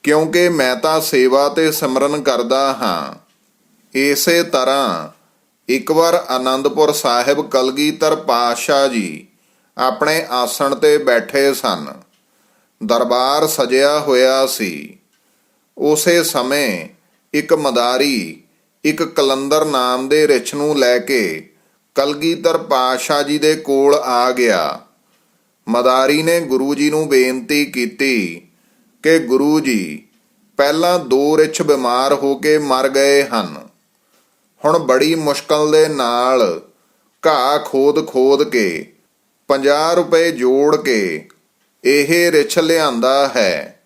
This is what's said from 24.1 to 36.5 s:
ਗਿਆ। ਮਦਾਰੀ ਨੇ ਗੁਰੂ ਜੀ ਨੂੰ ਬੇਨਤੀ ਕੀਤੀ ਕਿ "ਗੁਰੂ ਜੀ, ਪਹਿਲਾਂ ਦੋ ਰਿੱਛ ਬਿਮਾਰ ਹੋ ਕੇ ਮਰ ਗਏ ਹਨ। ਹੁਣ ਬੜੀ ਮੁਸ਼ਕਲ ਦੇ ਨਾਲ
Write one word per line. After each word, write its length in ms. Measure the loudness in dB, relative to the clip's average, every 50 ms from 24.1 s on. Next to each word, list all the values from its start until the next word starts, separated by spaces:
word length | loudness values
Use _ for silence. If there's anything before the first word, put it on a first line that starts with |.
| 0 0 0 0
ਗਿਆ। 480 | 0 2 2 2 2 0 0 -4 -6 -8 -14 _ _ _ _ _ _ _ _ _ _ _ _ _ _ _ _ -4
ਮਦਾਰੀ 540 | -2 0 2 2 2 4 2 2 0 0 0
ਨੇ 160 | 0 0 0
ਗੁਰੂ 340 | 0 -2 -2 -2 0 -2 -2
ਜੀ 140 | 0 -2 0
ਨੂੰ 200 | 0 -2 -2 2
ਬੇਨਤੀ 560 | 2 2 2 2 0 -6 -4 -2 -2 -2 -2
ਕੀਤੀ 760 | -2 -4 -6 -6 -6 -4 -4 -2 0 0 -2 -2 -6 -8 -14 _ _ _ _ _ _ _ _ _ _ _ _ 0
ਕਿ 160 | 2 2 2
"ਗੁਰੂ 400 | 2 2 0 2 2 2 0 0
ਜੀ, 440 | 0 0 -2 -2 -4 -6 -10 -14 -16 _ _ _ _ _ _ _ _ _ _
ਪਹਿਲਾਂ 420 | 0 0 2 2 0 0 0 0 0
ਦੋ 380 | 0 0 2 2 2 2 4
ਰਿੱਛ 240 | 2 2 2 0 -4
ਬਿਮਾਰ 520 | 0 0 0 0 0 0 0 0 0 -2 -2
ਹੋ 220 | -2 -2 -4 -4
ਕੇ 220 | -2 0 0 0
ਮਰ 320 | 0 2 0 0 0 0 0
ਗਏ 340 | 2 2 2 4 4 2 2
ਹਨ। 440 | 0 -2 -4 -4 -6 -10 -16 -18 -20 _ _ _ _ _ _ _ _ _ _ _ _ _ _ _ _ _ _ -2
ਹੁਣ 140 | 0 0 0
ਬੜੀ 360 | 0 0 0 2 2 0 0
ਮੁਸ਼ਕਲ 560 | -2 -2 -4 -4 -4 -2 -2 0 0 2 2
ਦੇ 160 | 4 2 2
ਨਾਲ 720 | 2 0 -2 -2 -2 0 0 0 2 2 2 0 0